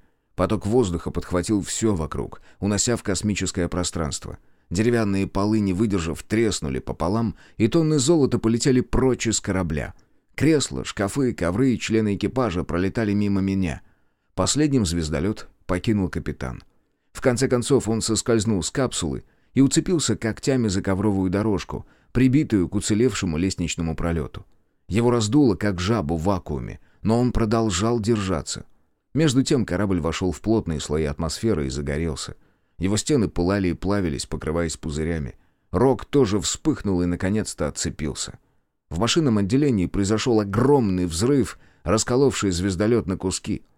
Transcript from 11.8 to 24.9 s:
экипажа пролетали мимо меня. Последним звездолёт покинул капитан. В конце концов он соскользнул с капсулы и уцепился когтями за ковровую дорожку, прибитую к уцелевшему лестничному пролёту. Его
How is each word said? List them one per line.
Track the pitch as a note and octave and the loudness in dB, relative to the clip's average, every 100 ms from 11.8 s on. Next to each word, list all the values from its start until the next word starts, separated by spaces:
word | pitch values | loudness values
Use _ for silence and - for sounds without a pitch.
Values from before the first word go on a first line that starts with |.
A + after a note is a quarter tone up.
| - A2 G#2 | 0 0 2
экипажа | G2+ G2+ C3 A#2 E2+ | 0 -2 0 -2 -2
пролетали | D2 E2+ F#2+ A#2 G#2 | -2 -2 -2 -2 0
мимо | G2+ G#2 G2 | 0 0 0
меня. | F#2+ F#2+ F2+ - - _ _ _ _ - | 0 0 0 -4 -12 _ _ _ _ -2
Последним | F2+ C#3 D3+ C3+ F2+ | 0 2 2 2 0
звездолёт | E2+ D2+ D2+ F#2 A2 - - - | -2 -2 -2 -2 -4 -10 -12 -4
покинул | F2+ - G#2 F#2 | -2 0 0 0
капитан. | - - C#2+ C2 G1+ - _ _ _ _ | -4 -8 -8 -8 -10 -16 _ _ _ _
В | - | -4
конце | C3+ A#2+ B2+ | 0 2 2
концов | B2 A2+ C3 G#2+ | 2 2 2 2
он | A2+ | -2
соскользнул | - G#2+ - A#2+ G#2 G2 | 0 -2 0 0 2 0
с | - | -2
капсулы | - B2 - E2 A#1 - _ _ | -2 -2 -2 -4 -6 -10 _ _
и | - | 2
уцепился | C#3 E3 D#3 E3+ - G2+ | 4 4 2 0 0 -2
когтями | A2+ - - C3 A2 | -4 -4 0 0 2
за | F#2 | 0
ковровую | G2 F#2+ G#2 F#2+ F#2 | 0 0 2 2 2
дорожку, | G2 A2 F#2+ - C#2 - _ _ | 0 0 -2 -4 -10 -12 _ _
прибитую | A#2+ C3 C#3 D3+ G#2 E2 | 2 4 4 2 2 2
к | G2+ | -2
уцелевшему | - G#2 B2 - F#2+ D#2 | 0 2 2 0 -2 0
лестничному | F#2+ - E2 - E2 D#2+ | -2 -2 -4 -4 -4 -2
пролёту. | E2+ E2+ B1+ - - _ _ _ | -2 -2 -4 -10 -20 _ _ _
Его | - | -4